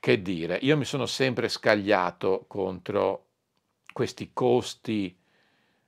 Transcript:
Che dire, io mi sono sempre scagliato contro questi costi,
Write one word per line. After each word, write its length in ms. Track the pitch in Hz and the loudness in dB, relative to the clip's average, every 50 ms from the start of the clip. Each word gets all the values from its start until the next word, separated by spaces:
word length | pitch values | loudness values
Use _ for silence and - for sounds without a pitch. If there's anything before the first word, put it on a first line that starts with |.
| - | 4
Che 160 | - 127 117 | 4 2 2
dire, 380 | 92 90 95 82 80 82 90 - | 2 -2 -4 -4 -2 -2 -2 0
io 160 | - 131 151 | 2 2 2
mi 80 | 151 156 | 2 0
sono 220 | - - 139 120 | -2 -4 -4 -4
sempre 420 | 113 - - 135 131 120 127 117 104 | -4 -2 0 0 0 0 0 -2 -2
scagliato 960 | - - - 120 110 104 98 101 104 95 90 90 87 _ - 101 95 92 - | -4 0 2 4 4 4 4 2 2 4 2 0 -2 _ 0 0 0 0 -2
contro 800 | _ - 104 95 92 92 87 - - 101 101 95 95 98 - _ _ _ _ _ _ _ _ _ _ _ _ _ _ | _ -6 -4 -4 -4 -4 -6 -8 -4 -2 0 0 0 0 -4 _ _ _ _ _ _ _ _ _ _ _ _ _ _
questi 380 | - - 123 110 - - - - _ | -4 -4 -4 -4 -4 -10 -14 -10 _
costi, 840 | - 131 123 120 123 110 - - _ _ - 110 107 98 90 - _ _ _ _ _ _ _ _ _ _ _ _ _ _ | 0 2 4 4 2 2 -2 -12 _ _ -4 -2 -2 -2 -4 -8 _ _ _ _ _ _ _ _ _ _ _ _ _ _